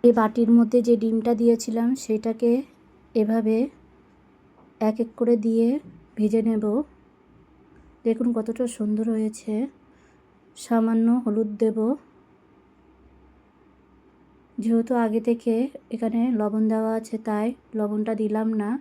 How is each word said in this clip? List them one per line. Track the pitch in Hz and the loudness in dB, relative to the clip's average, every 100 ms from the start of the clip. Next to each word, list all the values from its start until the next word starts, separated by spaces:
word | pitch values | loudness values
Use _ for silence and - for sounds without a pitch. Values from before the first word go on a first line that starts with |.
এই | 240 | 6
বাটির | 226 214 220 226 | 6 2 2 4
মধ্যে | 233 226 247 | 6 6 2
যে | 233 233 | 4 2
ডিমটা | 226 226 226 | 2 -2 0
দিয়েছিলাম | 233 233 233 233 226 233 262 | 2 2 2 -2 -2 -2 -4
সেটাকে | - 214 226 226 240 247 277 _ _ _ _ | -4 -4 -4 -2 0 0 -2 _ _ _ _
এভাবে | 233 214 226 220 220 277 - - _ _ _ _ _ _ _ - _ | -2 0 0 0 0 -2 -6 -20 _ _ _ _ _ _ _ -20 _
এক | 220 220 | -2 -2
এক | 233 - | -6 -2
করে | 233 240 | 0 2
দিয়ে | 226 226 233 285 - - - | 2 2 2 0 -6 -20 -18
ভেজে | - 214 226 | -2 0 2
নেব। | 220 220 214 226 302 - _ _ _ - _ _ _ - - _ | 0 0 0 -2 -4 -12 _ _ _ -20 _ _ _ -20 -20 _
দেখুন | 233 226 240 | -4 0 0
কতটা | 233 220 233 240 - | -2 -4 -4 -4 -4
সুন্দর | 208 214 220 | -4 -2 -2
হয়েছে। | 220 220 214 - 214 277 - _ _ _ _ _ _ _ - | -2 -4 -6 -6 -4 -4 -8 _ _ _ _ _ _ _ -20
সামান্য | - 233 226 226 226 247 | -2 0 2 2 2 2
হলুদ | 240 208 214 208 | 0 -2 -2 0
দেব, | 220 220 220 285 - - _ _ _ _ _ _ _ _ - - - _ _ _ _ _ _ _ _ _ _ _ _ - | 0 2 -2 -2 -8 -20 _ _ _ _ _ _ _ _ -20 -20 -20 _ _ _ _ _ _ _ _ _ _ _ _ -6
যেহেতু | 226 226 226 247 | 0 0 2 0
আগে | 226 220 | 0 0
থেকে | 226 233 233 220 269 - _ | -2 -2 0 -2 -2 -6 _
এখানে | 226 226 233 247 226 | -6 -4 -2 0 0
লবণ | 208 214 220 | -2 0 0
দেওয়া | 220 220 | 0 -2
আছে | 220 220 220 | -4 -6 -10
তাই | 220 214 220 262 _ | -4 -4 -4 -6 _
লবণটা | 220 208 214 214 | -6 -4 -2 -4
দিলাম | 220 214 214 220 | -2 -2 -2 -2
না। | 220 208 269 | -2 -4 -6